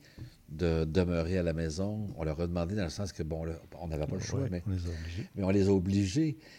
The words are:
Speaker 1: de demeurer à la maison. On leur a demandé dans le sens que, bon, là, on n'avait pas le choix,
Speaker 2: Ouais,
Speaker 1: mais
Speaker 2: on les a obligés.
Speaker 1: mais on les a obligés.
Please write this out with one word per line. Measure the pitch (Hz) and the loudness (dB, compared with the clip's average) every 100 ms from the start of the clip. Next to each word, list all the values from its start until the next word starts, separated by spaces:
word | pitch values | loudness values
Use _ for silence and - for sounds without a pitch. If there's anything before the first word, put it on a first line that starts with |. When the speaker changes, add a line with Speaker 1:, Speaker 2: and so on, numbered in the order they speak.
| - - 120 - - | -18 -16 -16 -18 -14
Speaker 1:
de | 78 85 80 80 | 0 2 4 4
demeurer | 85 87 85 82 92 | 4 4 2 2 2
à | |
la | 85 | 2
maison. | 80 80 78 98 107 101 76 | 0 -2 -2 -4 -4 -6 -4
On | |
leur | 78 76 | -4 -2
a | 87 | -2
demandé | 87 85 107 | 0 0 -2
dans | |
le | 85 | -2
sens | - 95 | -4 -8
que, | - | -4
bon, | 80 80 | -4 -4
là, | 82 80 - 73 | -4 -6 -12 -10
on | 85 | -6
n'avait | 76 76 | -2 -2
pas | 95 | -4
le | |
choix, | - 131 | -4 -2
Speaker 2:
Ouais, | 131 | -2
Speaker 1:
mais | 90 101 | -2 -2
Speaker 2:
on | |
les | 92 87 | -2 -2
a | |
obligés. | 80 80 87 165 - | -6 -8 -8 -8 -2
Speaker 1:
mais | |
on | 95 | 2
les | 101 98 | 4 6
a | |
obligés. | 98 92 101 95 123 160 151 - | 6 4 2 2 2 0 -2 -12